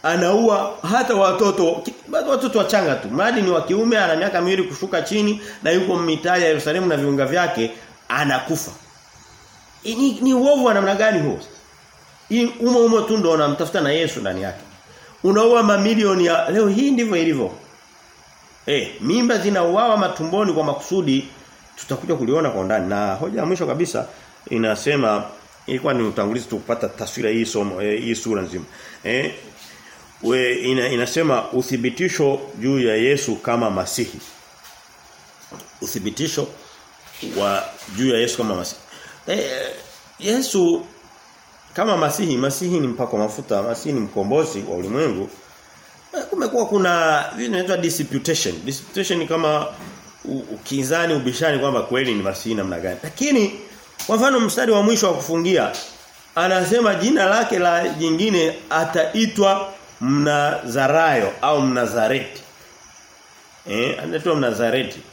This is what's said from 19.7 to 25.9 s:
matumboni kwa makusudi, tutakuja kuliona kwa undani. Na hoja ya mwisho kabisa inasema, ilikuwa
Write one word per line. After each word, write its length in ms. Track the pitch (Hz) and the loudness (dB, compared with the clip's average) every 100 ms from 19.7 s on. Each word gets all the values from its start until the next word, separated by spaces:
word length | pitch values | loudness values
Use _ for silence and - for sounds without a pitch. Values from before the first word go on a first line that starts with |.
| 196 233 214 | 2 4 2
matumboni 560 | 185 180 160 190 208 | 0 -2 -2 0 2
kwa 100 | 156 | 0
makusudi, 640 | 151 143 - 190 156 135 135 - - - - - | -2 -4 -2 0 2 0 -2 -18 -20 -20 -20 -20
tutakuja 400 | - 135 - 151 | -8 -8 -4 -2
kuliona 340 | 117 151 151 | 0 0 0
kwa 120 | 101 | -2
undani. 280 | 92 107 92 | 0 -2 0
Na 260 | 101 104 95 | -2 -2 -2
hoja 240 | 165 214 | -4 -4
ya 60 | 160 | -2
mwisho 220 | 180 151 | -2 -2
kabisa 400 | 135 170 113 107 - - - - | -2 -2 -4 -6 -12 -20 -20 -6
inasema, 720 | 117 113 104 143 147 113 104 104 - - - - | -2 0 0 0 2 2 0 -4 -14 -20 -18 -8
ilikuwa 260 | 127 143 | -4 -2